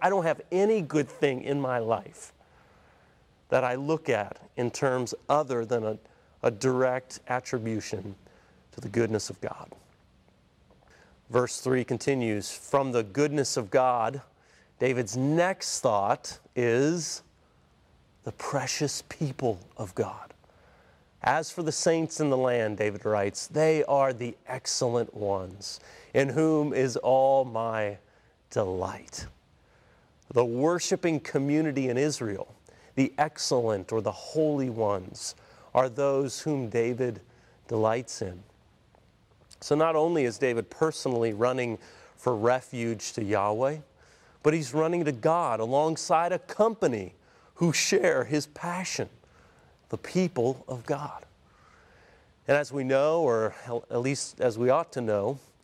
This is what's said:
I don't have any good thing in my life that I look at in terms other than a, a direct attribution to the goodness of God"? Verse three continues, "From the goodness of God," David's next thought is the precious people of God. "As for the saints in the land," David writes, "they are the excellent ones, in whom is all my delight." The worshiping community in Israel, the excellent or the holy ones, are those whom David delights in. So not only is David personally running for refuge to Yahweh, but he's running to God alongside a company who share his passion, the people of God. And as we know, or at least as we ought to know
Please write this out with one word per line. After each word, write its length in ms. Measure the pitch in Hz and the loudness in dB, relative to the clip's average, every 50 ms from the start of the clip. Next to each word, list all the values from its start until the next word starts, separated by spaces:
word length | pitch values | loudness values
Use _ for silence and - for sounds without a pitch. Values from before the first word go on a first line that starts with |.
I 80 | - 180 | 2 2
don't 140 | 196 196 170 | 2 2 2
have 180 | 165 151 143 - - | 0 0 -2 -4 -2
any 300 | - 185 196 208 226 214 | 0 2 4 4 4 2
good 260 | 170 131 151 156 143 - | 0 0 0 0 0 0
thing 360 | - - - 143 131 123 - | -2 0 0 0 0 0 -2
in 180 | - 143 143 | -2 -2 -2
my 160 | 139 131 127 123 | 0 0 -2 -2
life 560 | 113 110 113 - - - - - - - - _ _ _ _ _ _ _ - _ _ _ _ _ _ _ _ _ _ _ _ _ _ _ | 0 0 0 -2 -2 -6 -16 -20 -20 -20 -20 _ _ _ _ _ _ _ -20 _ _ _ _ _ _ _ _ _ _ _ _ _ _ _
that 140 | - 127 131 | 2 2 2
I 120 | 123 123 | 2 -2
look 340 | 131 139 147 160 156 - - | -2 -2 -2 -2 -2 0 0
at 300 | 123 104 104 98 - - - - _ - | 0 0 0 -2 -8 -14 -18 -12 _ -4
in 140 | 123 120 | -4 -4
terms 420 | - - - 139 127 127 123 110 - - - - | -2 0 0 0 0 0 -2 -4 -6 -8 -2 0
other 340 | 139 147 151 127 131 120 117 | 2 2 2 0 -2 -4 -2
than 200 | 107 123 117 110 | 0 0 0 0
a, 140 | 107 107 107 - - _ _ _ _ _ _ | -2 -4 -6 -10 -16 _ _ _ _ _ _
a 80 | - 123 | -2 -2
direct 680 | 113 101 117 131 127 127 131 127 127 131 127 - - - - - | 0 0 0 0 2 2 2 2 0 -2 -6 -10 -14 -14 -8 -4
attribution 880 | 127 127 127 - - 123 110 113 113 104 95 - - 104 95 101 98 - - - - - _ _ _ _ _ _ | -4 -4 -4 -4 -6 -4 -4 -4 -4 -4 -4 -6 -8 -8 -8 -10 -14 -16 -20 -20 -20 -20 _ _ _ _ _ _
to 100 | - - | -16 -14
the 80 | - 117 | -12 -4
goodness 400 | 101 120 117 110 110 104 - - | 0 0 0 2 0 -2 -2 -6
of 100 | 92 - | -8 -10
God"? 280 | - - - - - - - - - _ _ _ _ _ _ _ _ _ _ _ _ _ _ _ _ _ _ _ _ _ - - - - _ _ _ - | -8 -8 -8 -10 -14 -16 -20 -20 -20 _ _ _ _ _ _ _ _ _ _ _ _ _ _ _ _ _ _ _ _ _ -20 -20 -20 -20 _ _ _ -2
Verse 320 | 120 123 127 120 - - | 0 2 2 0 -2 -4
three 220 | - 127 127 127 120 | -2 0 0 0 0
continues, 680 | - 127 110 - - 139 131 120 113 107 104 95 - | 0 -2 -2 0 0 0 0 0 0 0 -2 -4 -6
"From 400 | - - - - - 139 135 135 | -10 -14 -4 0 0 2 2 2
the 120 | 123 120 113 | 0 -2 -2
goodness 540 | 101 95 139 147 151 143 151 135 - - 135 | -2 0 0 0 2 2 0 0 0 -2 -4
of 120 | 117 98 | -4 0
God," 520 | - 135 127 127 123 120 110 110 127 139 - - _ _ _ _ _ _ _ _ _ - | 2 2 4 4 2 2 0 -2 -4 -6 -10 -18 _ _ _ _ _ _ _ _ _ -2
David's 360 | 117 127 131 120 127 101 107 | 0 0 2 0 -2 -2 -2
next 680 | 127 131 139 151 165 175 185 190 - - - - - | 0 0 2 2 2 2 2 0 -4 -6 -6 -4 -2
thought 580 | - 127 110 101 98 101 123 - - - - - - _ _ | 0 2 2 2 2 2 0 0 -2 -8 -16 -16 -18 _ _
is 680 | - 123 120 113 120 139 151 170 180 156 - - - - _ _ _ _ _ _ _ _ _ _ _ _ _ _ _ _ _ _ _ _ | 0 2 2 4 4 4 2 0 -2 -4 -6 -8 -10 -12 _ _ _ _ _ _ _ _ _ _ _ _ _ _ _ _ _ _ _ _
the 80 | - | -12
precious 720 | 113 - - - - 143 127 131 - - 151 139 - - - - | -12 -10 -6 -4 -2 -2 -2 -2 -2 -2 -2 -2 -4 -6 -10 -12
people 520 | - - 165 143 127 - 139 120 110 92 90 - - - | -8 -6 -4 -4 -4 -2 -2 -2 -2 -2 -6 -16 -12 -10
of 160 | 110 101 - | -10 -6 -4
God. 400 | - 110 98 - - - - - _ _ _ _ _ _ _ _ _ _ _ _ _ _ _ _ _ | -4 -4 -4 -6 -10 -16 -18 -20 _ _ _ _ _ _ _ _ _ _ _ _ _ _ _ _ _
"As 300 | - - 131 156 160 - | 0 0 0 0 0 -4
for 100 | - - | -6 -4
the 100 | 175 156 | -4 -2
saints 480 | 151 - - 180 165 165 160 151 - - | -2 0 2 2 2 2 2 -2 -2 -2
in 120 | 156 147 | 0 2
the 60 | 135 127 | 2 2
land," 400 | 127 127 123 120 110 107 107 101 | 2 2 2 2 0 0 0 0
David 280 | 107 104 101 101 - | -2 -2 -2 -2 -2
writes, 400 | 104 107 104 101 101 101 - - | 0 0 2 0 0 -2 -6 -8
"they 380 | - - 147 156 160 160 156 - | -6 -2 2 2 4 4 2 2
are 280 | - 139 139 139 135 | 2 2 2 2 2
the 240 | 131 117 123 117 - - _ - | 0 -2 -6 -8 -8 -10 _ -10
excellent 680 | 127 131 - - - - 135 123 117 120 117 - - | -10 -8 -6 -6 -2 -2 0 0 2 0 -2 -2 -4
ones, 640 | 104 104 101 98 95 92 92 92 98 98 - - - - - - - - - - | -4 -2 -2 -2 -2 -4 -8 -12 -14 -14 -14 -14 -14 -16 -20 -20 -20 -14 -2 2
in 160 | 123 139 139 | 2 2 2
whom 440 | 131 147 156 160 160 151 147 147 107 | 2 2 2 4 4 2 2 0 0
is 240 | 113 131 131 117 - | 0 0 0 0 -2
all 480 | - 120 127 131 135 135 135 135 131 | 2 4 4 4 6 4 4 2 2
my 520 | 127 113 113 113 117 113 110 107 104 101 98 - _ _ _ _ _ _ _ _ _ | 0 -2 -4 -4 -2 -2 -2 -2 -4 -4 -8 -14 _ _ _ _ _ _ _ _ _
delight." 800 | - 123 107 92 92 92 92 95 101 101 - - - - - - - _ _ _ _ _ _ _ _ _ _ _ _ _ _ _ _ _ _ - - | -2 -2 -2 0 -2 -2 -4 -4 -6 -8 -14 -14 -14 -14 -14 -14 -16 _ _ _ _ _ _ _ _ _ _ _ _ _ _ _ _ _ _ -2 0
The 100 | 120 123 | 2 2
worshiping 760 | 120 117 123 139 160 175 175 - - 190 175 - 175 160 147 | 2 0 0 2 2 2 0 0 -2 -2 -2 0 0 -2 -2
community 720 | - - - 151 139 143 147 151 160 156 139 139 135 127 | -2 -4 -4 -2 0 2 2 2 2 0 -2 -2 -2 0
in 80 | 120 123 | 0 0
Israel, 580 | 143 151 143 - 120 110 98 - - - - - _ - - - - - _ | 0 0 -2 -4 -6 -6 -6 -6 -8 -12 -16 -20 _ -20 -20 -20 -20 -6 _
the 180 | - 135 - - - | 0 0 2 2 0
excellent 760 | 147 156 - - - - 151 127 120 110 110 98 92 - 113 | 0 0 -2 -4 -2 0 2 2 2 2 0 0 -2 -2 -2
or 80 | 113 | 0
the 100 | 104 113 | 0 0
holy 600 | 101 - - - - 156 160 156 147 143 135 131 | -2 -4 -6 -6 -2 0 2 2 2 0 -2 -2
ones, 640 | 113 110 110 104 101 95 92 92 98 - - - - - - - - - - - - | -2 0 0 2 0 0 -4 -8 -12 -12 -12 -12 -12 -14 -18 -20 -20 -20 -14 -2 2
are 140 | - 131 131 | 2 2 2
those 540 | 117 123 139 139 139 135 143 131 - - | 0 0 0 2 2 2 0 0 -4 -6
whom 280 | - 160 151 139 131 110 | -4 -2 -2 -2 -2 0
David 520 | 101 120 117 120 123 117 131 123 113 98 - - - - _ _ _ _ _ - | 0 0 2 2 0 0 -2 -2 -4 -6 -12 -20 -20 -20 _ _ _ _ _ -4
delights 540 | 117 110 107 110 110 123 123 - - - | 0 2 2 2 2 0 -2 -6 -10 -8
in. 220 | 110 92 90 92 101 - _ _ _ _ _ _ _ _ _ _ _ _ _ _ _ _ _ _ _ _ - - - | -8 -8 -8 -12 -16 -20 _ _ _ _ _ _ _ _ _ _ _ _ _ _ _ _ _ _ _ _ -20 -12 -4
So 120 | - 147 | 0 2
not 200 | 147 160 165 165 | 2 4 4 4
only 300 | 156 151 170 175 160 139 | 2 2 2 2 2 2
is 140 | 120 110 - | 0 0 0
David 320 | 139 131 120 117 104 - | 0 0 2 0 -2 -6
personally 640 | - - 160 160 151 - - 135 127 117 117 117 107 | -2 0 0 0 0 -2 -4 -2 0 0 0 0 0
running 440 | 101 113 123 127 131 123 120 110 - - - - - - - - - | 0 0 0 2 0 -2 -2 -4 -6 -8 -14 -20 -20 -20 -20 -20 -4
for 180 | - 127 123 | -2 0 0
refuge 800 | 107 104 117 123 127 127 - - 123 117 117 113 107 - - - | 2 4 4 2 2 0 -4 -6 -4 -4 -4 -4 -4 -6 -8 -6
to 100 | - 110 | -6 -2
Yahweh, 540 | 101 107 101 98 104 107 110 127 135 151 156 151 - _ _ _ - - _ _ - - _ | 0 2 2 2 2 0 0 0 0 -2 -4 -8 -16 _ _ _ -20 -20 _ _ -20 -16 _
but 140 | - 151 151 | 2 2 2
he's 180 | 165 151 123 123 | 2 0 -2 0
running 320 | 151 160 160 175 175 170 | 0 2 2 2 0 0
to 60 | 143 | 0
God 480 | 143 113 107 156 160 175 170 143 117 107 | -2 0 2 2 2 4 2 2 0 0
alongside 720 | 110 117 127 139 151 160 160 156 - - 175 160 170 175 | 0 2 2 2 2 2 0 -2 0 2 2 2 4 2
a 80 | 185 170 | 0 -2
company 720 | - - - - 208 226 226 - - 156 123 107 95 90 - _ _ _ _ _ _ _ _ | -4 -4 0 2 2 2 2 2 0 0 0 0 -4 -6 -10 _ _ _ _ _ _ _ _
who 160 | - 170 170 | 0 2 2
share 520 | 151 - - - - 190 - 180 151 135 123 | 2 2 0 2 2 4 4 4 4 2 0
his 240 | 113 143 151 139 - | 0 -2 -2 -2 -4
passion, 600 | - - - 175 175 180 185 - - - 113 - - - _ _ _ - - - _ _ _ _ _ _ _ - | -8 -10 -8 -6 -6 -6 -6 -6 -6 -6 -6 -8 -10 -14 _ _ _ -20 -20 -20 _ _ _ _ _ _ _ -10
the 100 | - 110 | -10 -10
people 680 | - - - 175 185 175 - - 117 120 135 131 - - | -8 -4 -2 0 0 0 0 0 0 0 0 -2 -6 -12
of 160 | 131 123 113 | -12 -10 -6
God. 400 | - 143 139 147 143 - - - - _ _ _ _ _ _ - - - - - - - - - - - - _ _ _ _ _ - | -4 -4 -4 -6 -8 -12 -14 -18 -20 _ _ _ _ _ _ -20 -20 -20 -20 -20 -20 -20 -20 -20 -20 -20 -20 _ _ _ _ _ 2
And 100 | 139 147 | 2 2
as 160 | 147 - 131 | 2 0 -4
we 100 | 143 135 | -4 0
know, 380 | 127 135 135 139 151 160 170 | 2 4 4 4 4 4 2
or 320 | 165 135 117 113 110 107 - - - 123 120 120 - - | 4 4 4 2 2 0 -2 -6 -8 -8 -6 -6 -6 -4
at 100 | - 120 | -2 -2
least 400 | 120 131 139 127 - - - - | 0 0 -2 -2 -6 -8 -4 -2
as 160 | - 127 110 110 | 0 0 0 2
we 140 | 120 123 | 2 4
ought 200 | 127 156 170 - - | 4 4 2 -2 -4
to 80 | 135 | -4
know 360 | 123 110 107 101 98 110 139 135 - - _ _ | -2 0 0 0 0 0 -2 -4 -10 -18 _ _